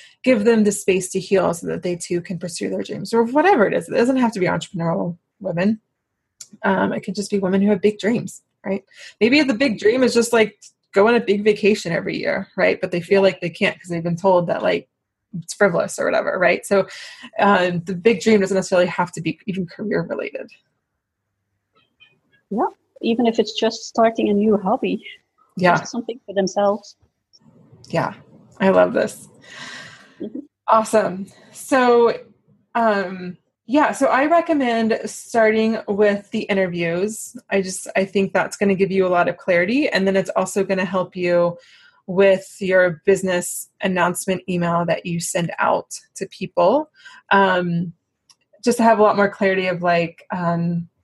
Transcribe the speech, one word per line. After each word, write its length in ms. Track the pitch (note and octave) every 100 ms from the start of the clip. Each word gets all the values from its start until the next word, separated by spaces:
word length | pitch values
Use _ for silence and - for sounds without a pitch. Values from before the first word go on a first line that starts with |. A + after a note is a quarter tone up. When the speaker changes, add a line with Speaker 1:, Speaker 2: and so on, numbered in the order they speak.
| - _
Speaker 1:
give 220 | B3+ A#3+ G#3+
them 180 | A3+
the 80 | G#3
space 380 | G3+ - F#3 F#3
to 80 | F#3+
heal 340 | F3+ F#3+ F3
so 140 | E3+ F3
that 160 | E3
they 120 | F3+ F3
too 260 | - F3
can 160 | F3 E3+
pursue 300 | F3+ - G3
their 140 | F#3+
dreams 300 | G3 - G3
or 100 | A3+
whatever 420 | A#3 C#4 F4 E4+ F#3
it 60 |
is. 140 | E3+ E3
It 60 |
doesn't 240 | E3 A#3+ C4
have 140 | A#3
to 60 | G#3
be 60 | F3
entrepreneurial 720 | E3+ - F3 E3 F#3+ F3+ E3+ _ -
women. 400 | F#3+ E3+ G3 A3 _ _ _ _ _ - - -
Um, 280 | G3+ F#3+ F#3+
it 80 | A3
could 140 | - G3
just 160 | G3+
be 80 | G3+
women 220 | F#3 G3
who 80 | G3+
have 120 | G#3
big 160 | G#3 G#3+
dreams, 420 | G3 A3+ - - _ _ G3
right? 180 | G3 - - - -
Maybe 220 | A3+ D4
the 100 | C4+
big 260 | G#3+ C#4 G3
dream 240 | - B3+
is 100 | B3
just, 200 | A#3 A#3
like, 260 | A#3 G#3+ - - _ _
go 140 | G3 A3
on 80 | A#3+
a 40 |
big 220 | A3+ G3+
vacation 480 | G#3+ G#3 G#3 G#3+ E3+
every 260 | E3+ E3 D#3+
year, 300 | - - G3 -
right? 220 | F3+ F#3+
But 100 | F3
they 100 | F3
feel 200 | E3+ G3
like 200 | G3 F#3
they 80 | F3
can't 300 | E3 F#3 -
'cause 100 | F3+
they've 140 | E3+
been 120 | E3+ E3+
told 300 | G3 F3+ E3+
that, 140 | -
like, 280 | F3+ F3 - _ _ _ _ E3+
it's 120 | -
frivolous 440 | - G3+ E3+ G3 -
or 60 | -
whatever, 320 | - - -
right? 280 | F3 F#3 -
So, 200 | G3+ F#3+ - - - A#3+ -
um, 400 | G3+ G3 F3+ F3 E3+
the 100 | F3+
big 240 | A3+ A#3
dream 220 | A3+ G#3+
doesn't 120 | F#3+
necessarily 340 | G3 F#3 F3+ F3+
have 260 | - F3
to 80 | -
be 180 | F3 - -
even 180 | F#3 E3+
career 360 | - G#3 E3+
related. 480 | E3 - - - - _ _ _ _ _ _ _ _ _ _ _ _ _ _ _ _ _ _ _ -
Speaker 2:
Yeah, 160 | G3+ G4+ - _ -
even 240 | A3+ A#3 A#3
if 140 | A3+
it's 140 | G#3+
just 320 | - - - -
starting 440 | - A3+ A3+ G#3+
a 40 |
new 240 | G3+ A3 G3+
hobby. 460 | F#3 B3+ G3+ G3 - - _ _ _ -
Speaker 1:
Yeah. 200 | F3+ E3
Speaker 2:
Just 140 | -
something 280 | A#3 - - -
for 80 |
themselves. 640 | G3 F#3+ G3+ G3+ G#3+ - - _ _ _ _ _ _ _ - -
Speaker 1:
Yeah, 240 | - - - - - _ -
I 100 | G3
love 240 | F#3 F3+
this. 340 | - G#3+ - - _ - - - - - - - -
Speaker 2:
Mm-hmm. 180 | G#3 - - _ -
Speaker 1:
Awesome. 600 | A3 A3 G#3+ F#3+ F#3 G3 - -
So, 640 | - - C4+ B3 A#3+ A#3 - - _ _ _ _ -
um, 640 | A3+ G3+ F#3 F#3 F3+ - _ _ -
yeah, 260 | C4+ A3+
so 160 | A3 C4+
I 180 | B3+ D4
recommend 720 | E4+ E4 D#4 B3 A3+ A3 G#3+ A3
starting 720 | - - A#3 A3 A3 A3 A3+ -
with 420 | G3+ G#3 G3+ -
the 100 | A3
interviews. 920 | - G3 F#3 F3 E3+ F3 G#3 A3 - - -
I 120 | G3
just, 260 | F#3 F#3 - -
I 100 | G3
think 280 | G3+ F#3+
that's 240 | F#3 - -
gonna 180 | G3+ F#3
give 160 | F#3+
you 140 | F#3+ F#3
a 40 |
lot 180 | F3 E3+
of 80 | -
clarity. 500 | - F3 F#3 B3+ D4+
And 160 | F#3+ F#3+
then 80 | F#3+
it's 120 | F3+ -
also 280 | F#3 G#3
gonna 220 | F#3+ F#3 F#3
help 300 | F#3+ F3+ F#3
you 420 | F3 F3 F3 F3 _ _ _ _ -
with 500 | F#3 G3 F#3+ - -
your 420 | F#3 F#3 F3+ D#3 -
business 640 | F#3+ F#3+ F3+ - - - -
announcement 600 | G3 F3+ F3 F3 - F3+ -
email 360 | F3+ E3+ E3+ E3+
that 200 | D#3+ F3
you 140 | E3+
send 320 | E3+ F3+ E3+ -
out 320 | - F3+ - - _ -
to 120 | G3
people. 640 | - F#3 - F3 C#4 - _ - - -
Um, 640 | G3 G3 F3+ F3 E3+ F3 - _ _ _ _ _ _
just 140 | A#3+ A#3
to 60 |
have 160 | A3+ G#3
a 40 |
lot 120 | G#3+ F#3
more 140 | G3
clarity 380 | - G3 F#3+ F#3
of, 140 | F3
like, 440 | F3 E3+ E3 - -
um, 560 | F3+ E3+ E3+ E3+ E3+ E3+ _